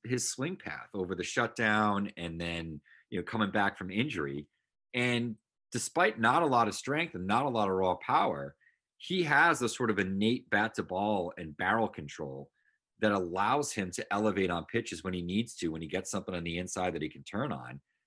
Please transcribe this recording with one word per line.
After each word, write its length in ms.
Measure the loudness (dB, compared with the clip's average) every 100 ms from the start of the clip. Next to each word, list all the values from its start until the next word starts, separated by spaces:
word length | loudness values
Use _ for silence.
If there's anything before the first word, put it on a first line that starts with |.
his 260 | -2 0 0
swing 280 | -2 -4 -4
path 320 | -8 -10 -8
over 220 | -4 -4 -2
the 80 |
shutdown 880 | -2 0 0 2 2 4 4 2 -2 -4
and 220 | -6 -4
then, 400 | -4 -4 -6 -10 -14 -20 _
you 100 | -8
know, 40 |
coming 280 | -4 0 0
back 260 | 2 0 -2
from 140 | -4
injury. 560 | -2 -2 -2 -4 -6 -10 _ _ _ _
And 420 | -2 0 0 -2 -6 _ _ _
despite 480 | -6 -2 2 2 4
not 240 | 4 6
a 40 | 6
lot 200 | 6 4
of 80 | 2
strength 400 | -2 -2 -2 -4
and 120 | 2
not 180 | 2 2
a 40 |
lot 200 | 2 2
of 60 | 4
raw 200 | 2 2
power, 600 | 2 2 2 0 -6 -12 _ _ _ _
he 260 | -4 0
has 380 | 4 6 6 4
a 80 | 0
sort 220 | 0 0
of 80 | 2
innate 500 | 0 2 2 2 0
bat 240 | 2 2 -2
to 80 |
ball 480 | -4 -2 0 0 -2 -6
and 180 | -12 -2
barrel 320 | 2 4 2
control 600 | -2 -12 -8 -8 -10 -14 _ _ _ _ _
that 120 | 2
allows 600 | 2 0 0 2 2 0
him 200 | -4 -4
to 140 | -6 -4
elevate 380 | 0 2 2 0
on 160 | 0 -2
pitches 380 | -4 -4 -6
when 100 | -6
he 80 | -4
needs 340 | -2 -2 -2 -4
to, 120 | -4
when 160 | -4
he 40 | -4
gets 220 | -6 -4
something 240 | -6 -6
on 100 | -6
the 140 | -4 -6
inside 380 | -6 -2 -2 -2
that 60 |
he 60 | -6
can 140 | -8
turn 280 | -8 -4 -4
on. 280 | -6 -10 -14 -18 _